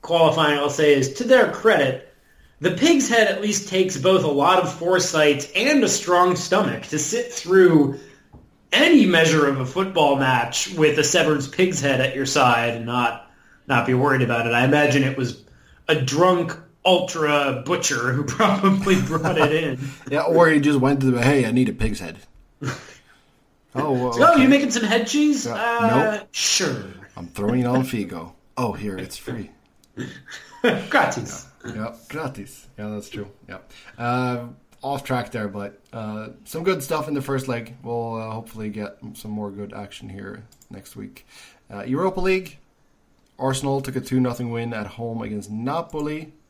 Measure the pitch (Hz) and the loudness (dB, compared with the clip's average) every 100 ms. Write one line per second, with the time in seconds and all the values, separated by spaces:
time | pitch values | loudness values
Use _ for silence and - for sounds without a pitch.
0 | - 170 160 160 151 147 147 143 151 139 | 0 4 4 4 2 2 -2 2 4 4
1 | 127 - 240 254 - - 226 180 135 127 | 2 -4 4 4 4 2 2 4 2 -2
2 | - _ _ _ _ _ 160 - 311 294 | -12 _ _ _ _ _ -2 2 4 4
3 | - 233 208 196 208 202 - 185 185 143 | 4 2 2 0 -2 -4 -2 0 0 2
4 | 180 190 160 139 156 185 175 - 170 185 | 2 4 2 2 4 4 0 -4 0 0
5 | - 160 151 135 - 185 254 294 208 - | 0 2 4 2 -2 -2 2 2 2 -2
6 | - 180 180 170 - 202 196 - - 156 | 0 2 4 2 0 0 0 -4 -6 -6
7 | - 226 240 - 170 190 180 160 135 135 | -4 -4 -6 -10 2 6 8 6 4 -2
8 | - _ _ - _ _ _ 214 330 311 | -14 _ _ -20 _ _ _ 2 6 6
9 | 190 170 160 160 143 135 127 175 190 180 | 6 4 4 4 2 0 -4 -4 -2 2
10 | 143 135 131 123 120 - - 175 151 139 | 2 4 2 2 0 -4 -6 2 2 2
11 | 147 180 160 147 135 - 185 160 143 131 | 2 2 2 0 -2 0 0 0 0 0
12 | 131 135 135 151 127 117 117 117 117 123 | 0 -2 -2 2 4 2 0 -4 -4 -2
13 | 120 - - _ _ _ - 127 123 127 | -2 -4 -16 _ _ _ -2 -2 2 2
14 | 143 131 120 117 117 120 131 147 143 135 | 2 2 0 0 0 2 4 4 4 2
15 | 131 131 120 - - _ _ _ - 156 | 0 -2 -6 -8 -18 _ _ _ -2 -2
16 | 127 139 185 180 - - - _ 185 180 | 0 2 4 2 -2 -8 -16 _ 2 2
17 | 185 165 151 147 139 123 123 170 - 127 | 0 -2 0 2 0 -4 -4 -4 -2 -2
18 | 123 127 147 - 208 196 196 190 196 185 | -2 -2 -4 0 2 4 2 2 2 0
19 | - 160 190 160 147 156 156 127 135 - | 0 -2 0 2 2 2 -2 -6 -8 -12
20 | - 143 160 165 165 151 143 143 131 139 | -4 -2 2 6 6 6 4 4 2 2
21 | 131 123 123 143 117 120 123 - 113 107 | 2 2 4 4 2 2 0 0 -4 -4
22 | 85 - - - _ _ 131 - - - | -10 -14 -20 -20 _ _ -10 -10 -16 -20
23 | _ _ _ _ _ _ _ 127 143 131 | _ _ _ _ _ _ _ -6 -2 0
24 | 123 120 311 330 262 277 285 240 214 226 | -2 4 6 8 6 6 4 -2 0 0
25 | 226 294 302 277 - 214 233 233 226 226 | 0 0 2 0 -4 -4 -2 0 2 2
26 | 214 208 - - - - 175 123 95 95 | 0 -4 -8 -4 -2 0 -2 -4 -10 -18
27 | - - 87 - 101 123 123 127 131 117 | -20 -16 -14 -6 -2 0 0 0 -2 -4
28 | 92 90 82 - _ - 120 95 104 92 | -6 -10 -14 -20 _ -6 -6 -4 -8 -10
29 | 95 - - 123 90 _ _ _ _ - | -12 -14 -12 -12 -14 _ _ _ _ -14
30 | 127 - - - - - 240 - - 269 | -14 -14 -20 -20 -20 -4 -2 -2 -2 0
31 | 185 - 107 - - _ 123 107 113 - | 0 -4 -10 -14 -20 _ -14 -10 -10 -12
32 | _ 151 156 120 98 - - - 107 107 | _ -10 -10 -12 -18 -20 -20 -14 -12 -10
33 | - 110 101 _ - 95 _ - - - | -12 -14 -16 _ -20 -20 _ -20 -20 -8
34 | 120 123 127 123 120 - _ _ 135 139 | -4 -2 -2 -6 -10 -18 _ _ -8 -8
35 | - 127 113 117 104 98 98 - _ 117 | -4 -6 -6 -8 -8 -10 -14 -16 _ -14
36 | 107 107 110 - - 160 175 170 135 156 | -10 -10 -14 -18 -14 -6 -4 -4 -4 -6
37 | 151 143 135 135 131 117 113 - 117 117 | -4 -6 -4 -6 -4 -8 -8 -16 -8 -8
38 | 117 113 110 110 110 110 107 104 104 - | -6 -8 -10 -12 -14 -10 -10 -8 -10 -12
39 | - - 107 107 104 101 101 - 101 - | -20 -16 -12 -10 -10 -10 -14 -14 -16 -16
40 | 107 98 98 101 107 _ _ 101 - 113 | -16 -16 -16 -16 -20 _ _ -20 -20 -18
41 | 104 - _ - - _ _ 101 110 135 | -18 -18 _ -20 -20 _ _ -14 -6 -2
42 | 185 185 190 190 185 - _ _ _ _ | -2 -2 0 -2 -4 -20 _ _ _ _
43 | _ _ _ _ 131 131 143 139 135 127 | _ _ _ _ -4 -4 -2 -4 -4 -8
44 | 127 127 127 120 120 117 117 113 101 - | -2 0 0 -2 -6 -6 -6 -8 -10 -10
45 | 117 113 110 107 98 107 123 160 165 151 | -8 -8 -8 -10 -8 -8 -4 -6 -6 -8
46 | 147 151 156 _ | -6 -8 -12 _